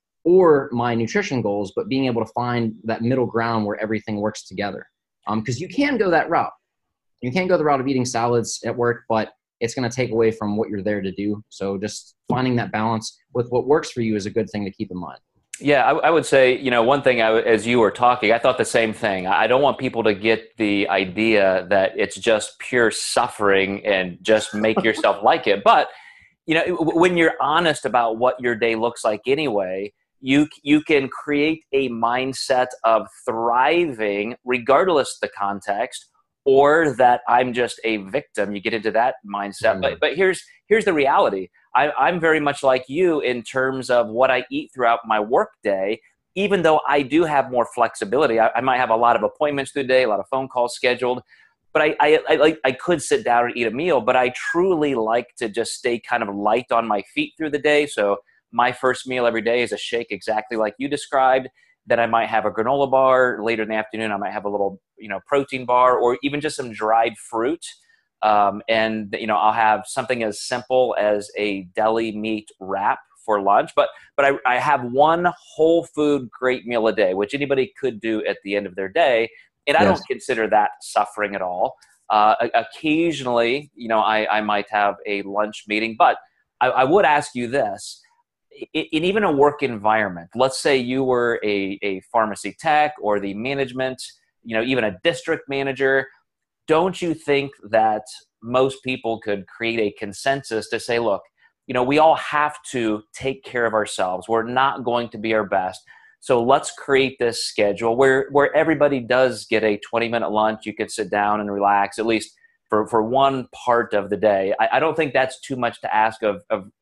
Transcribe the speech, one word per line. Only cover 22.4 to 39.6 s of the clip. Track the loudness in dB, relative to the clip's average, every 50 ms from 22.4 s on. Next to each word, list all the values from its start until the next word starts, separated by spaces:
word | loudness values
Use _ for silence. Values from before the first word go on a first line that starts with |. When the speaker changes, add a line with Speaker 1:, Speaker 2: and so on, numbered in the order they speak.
| 0 -4 -12 _
Speaker 2:
pure | -10 -4 0 2 2 2
suffering | 0 -2 -6 -4 -2 0 -2 -2 -2 0 2 2 4 4 2 0 -4 -4 -2
and | -2 0 0 -2 -4 -8 -6
just | 0 2 2 2 2 -2 -4
make | -2 0 0 0
Speaker 1:
<laughs> | 2 0
Speaker 2:
yourself | 0 0 2 2 0 0 2 2
like | 2 2 2 2
it. | 0 0 2 4
But, | 4 4 4 4 0 -4 -12 -20 -20 -20 -20 -20 _ _ _ _
you | -2 0
know, | 0 0
w-, | 0 -2 -2 -2 0 2 4
when | 4 4 4
you're | 4 2 2 2 0
honest | -2 0 0 2 2 2 0 0 -2
about | -2 0 0 0 0 0 0
what | 0 0 0 0
your | -2 -4 -2
day | 0 0 0 0
looks | 0 -2 -4 -4 -2 -2
like | -2 -2 -2 -2
anyway, | -2 -2 0 0 -2 -2 -2 -2 -4 -4 -6 -8 -10 -12 _ _ _ _ _
you, | -2 0 2 2 2 2 -2 -8 _
you | 2 2 2 2
can | 2 2 2 2 0
create | -6 -10 -6 -4 -2 0 0 0 -2 -4 -6 _ -2
a | -2 0 -2
mindset | -2 -2 -2 -2 -2 -2 -4 -4 -6 -8 -2 0 0 2 2 0 -4 -2 2
of | 2 2 2 0 -2 -10 -10 -8
thriving | -6 -4 -2 -2 0 2 2 2 2 2 2 0 -2 -2 -2 -2 -2 -2 -2 -4 -6 -8 -10 _
regardless | -4 -4 -2 2 4 4 4 4 4 2 2 0 0 -4
of | -8 -8 -8
the | -6 -6
context, | -6 -4 -4 -6 -4 -4 -4 -4 -4 -6 -8 -14 -18 _ _ _ _ _ _ _ _
or | 4 6 6 6 6 6 4 4 2 2 4
that | 4 4 4 4 2 2
I'm | 2 2 2 2 0
just | -2 -2 -2 -4 -4 -4
a | -2 -2 -2
victim. | -4 -6 -6 -6 -6 -6 -4 -4 -4 -4 -4
You | -6
get | -4 -4 -4
into | -2 -4 -2 0
that | 0 0 0 -2 -4 -10
mindset. | -10 -8 -8 -8 -8 -8 -2